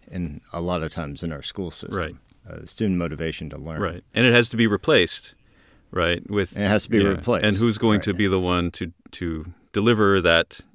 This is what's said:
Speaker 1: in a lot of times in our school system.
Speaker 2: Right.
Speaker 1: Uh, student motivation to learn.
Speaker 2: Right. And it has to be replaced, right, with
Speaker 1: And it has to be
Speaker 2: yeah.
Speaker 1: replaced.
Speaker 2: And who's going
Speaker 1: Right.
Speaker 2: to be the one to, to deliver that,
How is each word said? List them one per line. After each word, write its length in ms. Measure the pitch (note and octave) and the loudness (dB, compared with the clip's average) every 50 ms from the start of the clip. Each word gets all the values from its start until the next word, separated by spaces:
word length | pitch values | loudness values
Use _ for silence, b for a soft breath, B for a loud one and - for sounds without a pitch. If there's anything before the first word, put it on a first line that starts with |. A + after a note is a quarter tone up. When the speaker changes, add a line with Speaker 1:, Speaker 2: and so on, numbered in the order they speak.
| _ - | _ -12
Speaker 1:
in 300 | - F#2 F2 E2 D2 - - _ - | -8 -8 -8 -8 -8 -12 -14 _ -8
a 80 | E2+ | -6
lot 220 | E2+ F2 F2+ F2 D#2 | -4 -2 -2 -2 -4
of 80 | D#2 - | -6 -6
times 300 | - D#2+ C#2+ C#2+ - - | -8 -10 -10 -10 -8 -8
in 100 | E2 D#2+ | -8 -8
our 100 | C#2+ - | -8 -10
school 280 | - - - F#2+ E2+ | -12 -10 -8 -8 -8
system. 280 | D#2+ - - - - G2 | -8 -10 -10 -6 -6 -4
Speaker 2:
Right. 180 | F2 D#2 - - _ _ _ _ _ - | -4 -6 -8 -12 _ _ _ _ _ -16
Speaker 1:
Uh, 160 | E2 D#2+ - | -16 -14 -14
student 300 | - - - A2+ G#2 F#2 F2+ | -12 -6 -4 -2 0 0 0
motivation 520 | F2 E2 D2+ D2 E2 D#2+ D#2 - E2+ D2+ | -2 -2 -4 -6 -6 -6 -6 -8 -10 -12
to 80 | C2+ D2 | -12 -12
learn. 220 | C#2+ D#2+ D#2+ D#2 | -12 -10 -6 -4
Speaker 2:
Right. 240 | G2+ E2+ E2 F2 - _ - | -4 -4 -6 -8 -14 _ -2
And 100 | - A#2+ | 2 4
it 80 | B2+ A#2 | 6 6
has 140 | B2 A#2+ A2+ | 6 4 4
to 60 | - | 2
be 100 | A2+ A#2 | 2 2
replaced, 680 | A2 G#2 F#2+ - - D#3 A#2 F2+ D#2+ - - - - - b b b b b b b b b b _ | 2 2 2 2 4 4 4 4 2 0 -6 -10 -12 -18 b b b b b b b b b b _
right, 320 | - - E2+ E2+ F2 - - - | -4 -2 0 0 0 -2 -4 -4
with 240 | G#2 G2+ F#2+ - - | -2 -2 -2 -2 -2
Speaker 1:
And 100 | G2+ G#2 | -2 0
it 40 | G2 | 2
has 160 | G#2 G#2+ - | 2 2 2
to 60 | - | 2
be 80 | - A2 | 2 4
Speaker 2:
yeah. 100 | G2 G2 | 4 4
Speaker 1:
replaced. 360 | G2 F2 D#2+ A#2+ A#2+ F2 F2 | 2 0 0 0 0 2 2
Speaker 2:
And 120 | G#2+ G#2 | 2 2
who's 200 | F#2+ A#2 A#2+ A2 A2 | 2 2 0 2 2
going 180 | - A2+ G#2+ G2+ | 2 2 2 2
Speaker 1:
Right. 60 | G2 | 2
Speaker 2:
to 100 | - G2 | 0 0
be 140 | F2+ G#2+ G2 | 0 0 2
the 120 | F#2 F#2+ | 2 2
one 300 | F#2 F2+ F2+ F2 F2+ F2 - | 2 0 0 0 0 -2 -4
to, 200 | - F#2 E2+ - _ _ - - | -6 -8 -10 -10 _ _ -20 -10
to 400 | - F2+ E2+ D#2+ D#2+ D#2 F2 F2 - _ _ - | -8 -6 -4 -4 -6 -8 -10 -14 -18 _ _ -2
deliver 480 | G#2 G2+ A2+ A#2+ G#2+ G#2+ G2 G2 F#2+ | 0 2 4 4 4 4 4 4 4
that, 400 | E2 E2+ E2 E2 E2+ - - - - _ - | 4 4 4 4 2 0 -6 -18 -20 _ -20